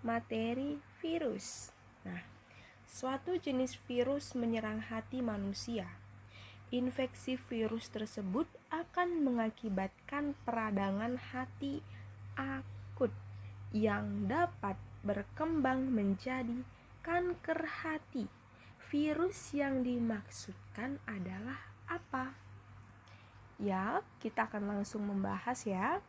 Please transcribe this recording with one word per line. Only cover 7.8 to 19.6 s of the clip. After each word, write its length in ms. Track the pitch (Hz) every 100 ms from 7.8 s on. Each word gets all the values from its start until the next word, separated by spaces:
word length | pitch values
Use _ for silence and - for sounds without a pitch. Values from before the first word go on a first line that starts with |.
| -
tersebut 560 | 220 214 - 196 202 330 - - 320
akan 480 | 339 - 359 339
mengakibatkan 1120 | 277 240 220 - 226 190 190 - - 285 294 277
peradangan 720 | - 233 220 202 196 196 226 247
hati 640 | - 254 254 - 277 285 - - - - - -
akut 800 | 269 269 269 - - - 240 - - - - - -
yang 560 | 214 214 208 208 202 196
dapat 480 | 277 349 - 202 190 - - -
berkembang 880 | 302 202 - 311 330 262 262 262 233
menjadi 640 | 202 196 - 254 240 240 247 - - - -
kanker 800 | 339 359 349 - 320 320 - 320
hati. 400 | 311 - 269 202 - - - - - -
Virus 640 | 285 302 302 359 392 -
yang 240 | 285